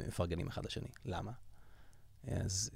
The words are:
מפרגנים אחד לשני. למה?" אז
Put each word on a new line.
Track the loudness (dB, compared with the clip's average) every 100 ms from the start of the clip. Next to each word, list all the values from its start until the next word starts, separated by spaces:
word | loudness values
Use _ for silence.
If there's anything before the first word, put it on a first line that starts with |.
| 2
מפרגנים | 4 4 4 2
אחד | 0 0
לשני. | -2 -4 -4 -2
למה?" | 0 0 -4 -8 -12 -14 -14 -14 -14 -16 -10 0
אז | 2 4 4 2